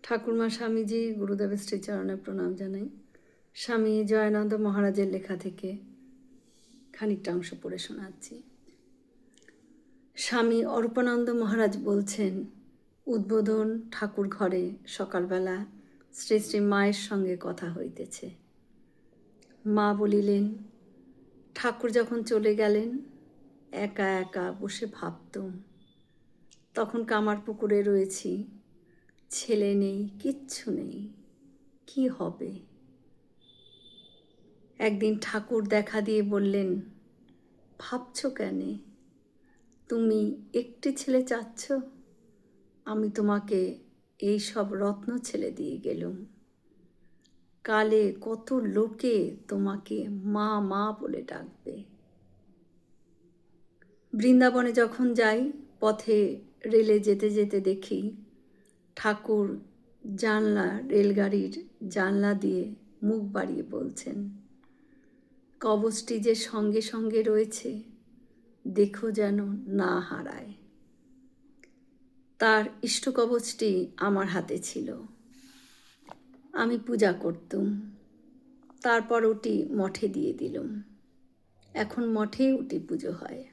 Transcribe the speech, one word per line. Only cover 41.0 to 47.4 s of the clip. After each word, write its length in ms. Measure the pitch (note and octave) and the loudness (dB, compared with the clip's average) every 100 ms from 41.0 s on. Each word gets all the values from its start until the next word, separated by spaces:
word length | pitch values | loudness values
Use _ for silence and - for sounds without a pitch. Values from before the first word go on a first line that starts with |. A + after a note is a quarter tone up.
| - B3+ | 2 2
চাচ্ছ? 480 | B3+ A#3 A3 - - C4+ - - - _ _ _ _ _ _ _ - | 2 -2 -4 -14 -4 -2 -4 -16 -20 _ _ _ _ _ _ _ -6
আমি 240 | G#3+ G#3+ | -2 -2
তোমাকে 680 | G#3 G#3 G3+ G3+ G3 F#3 - - _ _ _ | 2 2 2 2 0 0 -4 -18 _ _ _
এই 200 | G3+ G#3 | 0 0
সব 340 | G3+ - G3+ | 0 -4 -2
রত্ন 440 | G3 G3+ G3+ - A#3+ | 0 -2 -2 -4 -6
ছেলে 340 | - - - | -6 -6 -6
দিয়ে 260 | - - - | -6 -8 -6
গেলুম। 480 | - E3 F3 F#3 G#3 - _ _ _ _ _ _ - _ _ _ | -4 -4 -6 -8 -12 -20 _ _ _ _ _ _ -20 _ _ _